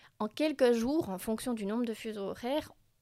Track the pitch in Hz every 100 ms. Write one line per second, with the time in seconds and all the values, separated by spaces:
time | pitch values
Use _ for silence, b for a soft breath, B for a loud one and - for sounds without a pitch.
0 | B - 214 - 311 277 247 233 240 320
1 | 202 185 - 220 254 226 196 233 233 214
2 | 226 214 196 - 247 294 - - _ _